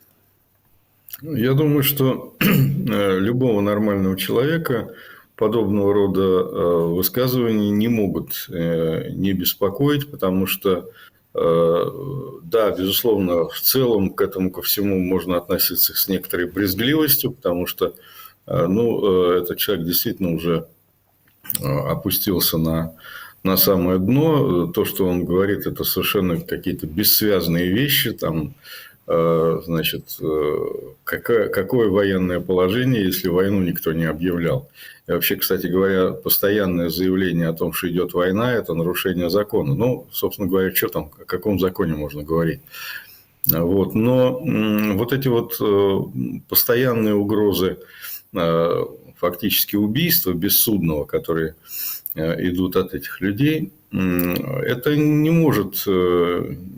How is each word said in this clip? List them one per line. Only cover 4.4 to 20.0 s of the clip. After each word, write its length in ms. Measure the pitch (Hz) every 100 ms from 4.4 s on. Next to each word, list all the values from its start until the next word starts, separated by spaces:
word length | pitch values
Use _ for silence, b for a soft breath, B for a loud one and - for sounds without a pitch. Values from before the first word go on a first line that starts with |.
| 139 165 160 117 - B B B B -
подобного 560 | 107 117 101 104 98
рода, 300 | 104 98 92
э, 640 | 95 92 92 98 87 85 85
высказывания 760 | 87 92 - 127 127 117 107 104
не 180 | 104 113
могут, 580 | 117 98 82 82 - -
э, 600 | 87 85 82 82 82 85
не 220 | 90 92
беспокоить, 800 | 95 90 - 98 98 143 147 139
потому 360 | - 95 92 92
что, 440 | - 98 90 - B B B _
э, 500 | - 82 82 85 85 - - 90 92 - -
да, 280 | 82 113 104
безусловно, 800 | 90 95 95 123 104 92 87 82
в 120 | -
целом 500 | - 131 127 107 95
к 100 | -
этому 300 | 98 95 92
ко 100 | 90
всему 360 | - - 101 95
можно 380 | 90 92 87 87
относиться 580 | - 90 - 90 -
с 140 | - -
некоторой 380 | 92 - 90 87
брезгливостью, 840 | 92 98 92 120 156 151 - 120
потому 340 | - 92 87 87
что, 280 | - 87 - B B B B -
э, 200 | 90 87
ну, 640 | 101 117 107 101 92 87
э, 60 | 90
этот 200 | 87 -
человек 280 | - 95 82
действительно 480 | 87